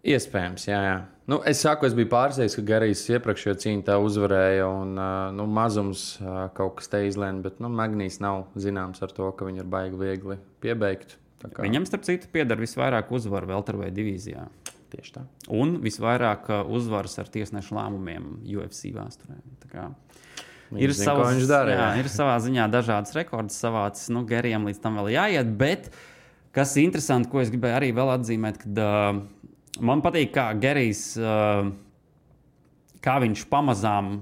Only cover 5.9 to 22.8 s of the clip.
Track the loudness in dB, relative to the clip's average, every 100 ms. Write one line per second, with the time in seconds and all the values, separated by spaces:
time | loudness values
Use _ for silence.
5.9 | -4 -10 -10 -8 -6 -8 -4 -4 -4 -6
6.9 | -2 -2 -2 -4 -4 -8 -8 -6 -2 -2
7.9 | -2 -4 -4 -4 -4 -6 -6 -4 -4 -8
8.9 | -8 -10 -6 -6 -6 -8 -8 -6 -4 -4
9.9 | -4 -4 -4 -8 -12 -14 _ -4 0 -2
10.9 | -2 -10 -20 _ _ -16 -6 0 0 0
11.9 | -4 -2 -4 -2 -2 0 0 -2 -2 0
12.9 | 0 0 -4 -2 -4 -2 -4 -2 -6 -4
13.9 | -4 -4 -4 -8 -12 -14 -16 -20 -20 _
14.9 | -18 -16 -16 -16 _ -4 0 2 0 -4
15.9 | -2 0 2 2 0 -2 -2 0 -2 -2
16.9 | -2 -4 -8 -8 -6 -6 -8 -8 -6 -6
17.9 | -6 -8 -10 -12 -12 -8 -8 -8 -12 -12
18.9 | -10 -12 -16 -20 -20 -20 -20 -18 -14 -14
19.9 | -16 _ -20 -20 -18 -18 -20 -12 0 2
20.9 | 4 2 4 4 4 6 6 4 4 2
21.9 | 2 0 0 2 2 2 2 4 2